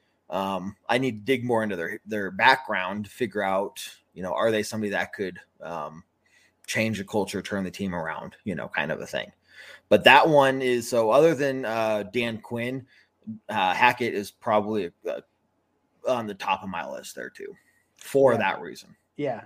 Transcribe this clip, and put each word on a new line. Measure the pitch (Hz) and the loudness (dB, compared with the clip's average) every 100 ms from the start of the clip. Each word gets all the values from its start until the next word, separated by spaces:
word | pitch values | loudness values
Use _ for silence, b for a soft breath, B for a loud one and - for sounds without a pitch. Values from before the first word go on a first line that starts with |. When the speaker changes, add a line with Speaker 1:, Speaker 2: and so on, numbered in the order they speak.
| _ _ - | _ _ -8
Speaker 1:
um, | 95 98 95 95 - - | -4 -2 -4 -6 -8 -2
I | 123 | 0
need | 131 | 0
to | 107 | -2
dig | 107 131 | 0 0
more | 120 113 | 0 0
into | 107 | 0
their, | 90 82 85 101 | -4 -6 -8 -8
their | 107 95 | -6 -6
background, | 95 123 135 - 98 92 104 104 | 2 4 4 0 -4 -2 -6 -8
figure | - 113 104 | -6 -4 -2
out, | 98 95 101 - - - _ | 0 0 -2 -8 -16 -18 _
you | 90 | -10
know, | 90 | -6
are | - 113 | 0 2
they | 107 | 2
somebody | 104 110 104 | -2 -4 -4
that | 92 90 | -4 -4
could, | - 92 87 - _ | -6 -8 -8 -20 _
um, | 80 82 76 80 - _ _ _ _ _ - | -10 -8 -10 -12 -20 _ _ _ _ _ -6
change | - 113 98 | -2 -2 -4
the | |
culture, | 95 107 92 95 | -4 -4 -2 -6
turn | - 101 | -6 -4
the | 92 | -6
team | - 98 87 | -6 -6 -6
around, | 80 78 - - | -6 -8 -12 -12
you | 104 | -8
know, | 78 - | -8 -6
kind | - 76 | -4 -4
of | - | -6
a | - | -6
thing. | - - _ b b b b b | -8 -8 _ b b b b b
But | 107 | 6
that | 120 139 160 | 10 10 10
one | 147 135 135 | 6 6 4
is, | 127 120 113 | 2 0 0
so | 120 110 | 2 4
other | 135 165 | 6 6
than, | 143 139 131 | 4 0 -2
uh, | 110 113 110 107 98 | -2 -2 0 -2 -2
Dan | 120 117 110 | -4 -4 -6
Quinn, | - 117 120 131 - _ _ _ 110 110 - | -8 -6 -4 -6 -10 _ _ _ -16 -14 -6
uh, | 104 92 | 0 0
Hackett | 95 123 123 117 | 4 4 4 -2
is | 90 98 | -4 -6
probably, | - 117 107 104 107 87 - 85 | -6 0 0 0 -4 -4 -8 -8
uh, | 57 - _ _ _ _ _ _ _ - | -8 -10 _ _ _ _ _ _ _ -4
on | 120 107 | -4 -4
the | |
top | 95 98 92 | -6 -4 -4
of | 98 | -4
my | 85 67 | -10 -10
list | 65 - 64 | -12 -14 -14
there | 62 | -14
too, | - - - _ _ _ _ | -14 -16 -18 _ _ _ _
for | - 139 135 | -2 4 6
Speaker 2:
Yeah. | 110 | 4
Speaker 1:
that | 95 - | 0 -4
reason. | 85 60 - _ _ - | -8 -16 -20 _ _ -8
Speaker 2:
Yeah, | 139 113 | -6 -6